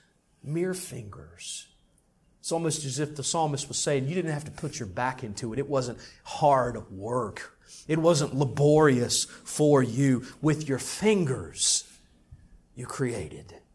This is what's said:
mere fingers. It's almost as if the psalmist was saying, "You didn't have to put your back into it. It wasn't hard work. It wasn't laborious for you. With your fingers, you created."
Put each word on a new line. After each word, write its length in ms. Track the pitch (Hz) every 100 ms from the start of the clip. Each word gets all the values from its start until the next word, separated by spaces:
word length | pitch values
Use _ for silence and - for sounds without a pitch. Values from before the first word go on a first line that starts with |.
| _ _ _ _
mere 320 | 139 165 185
fingers. 920 | 180 - 127 104 98 76 87 - - - _ _ _ _ _ _ _
It's 100 | -
almost 340 | 165 165 156
as 140 | 139 131
if 160 | 151
the 80 | 151
psalmist 460 | 127 170 156 139 -
was 100 | -
saying, 300 | - 143 131
"You 80 | 180
didn't 160 | 170
have 140 | 147 147
to 40 |
put 300 | - 151 -
your 80 | 110
back 340 | 92 127 127
into 300 | 113 98 120
it. 80 | 113
It 80 | 139
wasn't 320 | 139 123 113 - -
hard 680 | - - 151 135 120 113 -
work. 640 | 95 104 123 107 - - _ - - -
It 140 | 165
wasn't 340 | 160 160 147
laborious 920 | 131 139 127 143 151 156 127 120 - - -
for 360 | - - 151 139
you. 440 | 120 117 139 123 - -
With 260 | 156 156 151
your 120 | 123
fingers, 1040 | - - 208 202 147 120 80 - - - - - _ _ _ - - - _
you 120 | - 123
created." 680 | - 127 113 78 - - - _